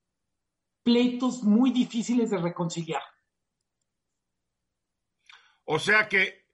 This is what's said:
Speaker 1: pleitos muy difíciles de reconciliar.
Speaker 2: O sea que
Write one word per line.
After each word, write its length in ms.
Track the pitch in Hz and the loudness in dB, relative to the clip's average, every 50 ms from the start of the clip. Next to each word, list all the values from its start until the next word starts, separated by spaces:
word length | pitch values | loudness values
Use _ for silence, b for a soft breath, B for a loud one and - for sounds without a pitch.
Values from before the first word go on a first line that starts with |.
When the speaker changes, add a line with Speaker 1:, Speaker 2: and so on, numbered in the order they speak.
| _ _ _ _ _ _ _ _ _ _ _ _ _ _ _ _ - | _ _ _ _ _ _ _ _ _ _ _ _ _ _ _ _ 0
Speaker 1:
pleitos 600 | 240 240 240 247 247 - - 262 254 - - - | 2 4 4 4 2 0 -2 -4 -4 -4 -2 2
muy 300 | 208 208 233 262 262 - | 2 4 4 4 2 2
difíciles 580 | 247 214 - - 240 190 - 240 247 226 - | 0 0 -2 -2 -4 -4 -2 0 0 0 0
de 80 | 208 180 | -2 -2
reconciliar. 640 | 170 175 175 - 180 165 - 170 160 160 156 - - - _ _ _ _ _ _ _ _ _ _ _ _ _ _ _ _ _ _ _ _ _ _ _ _ _ _ _ _ _ _ _ _ _ _ _ _ _ _ _ _ _ _ _ b b b b b b b b | -2 -4 -4 -4 -6 -6 -6 -8 -8 -8 -8 -8 -10 -12 _ _ _ _ _ _ _ _ _ _ _ _ _ _ _ _ _ _ _ _ _ _ _ _ _ _ _ _ _ _ _ _ _ _ _ _ _ _ _ _ _ _ _ b b b b b b b b
Speaker 2:
O 140 | - 151 156 | -6 -4 -2
sea 300 | - 190 214 214 214 - | 0 2 2 2 2 2
que 380 | 196 196 190 202 - _ _ _ | 0 0 0 -2 -4 _ _ _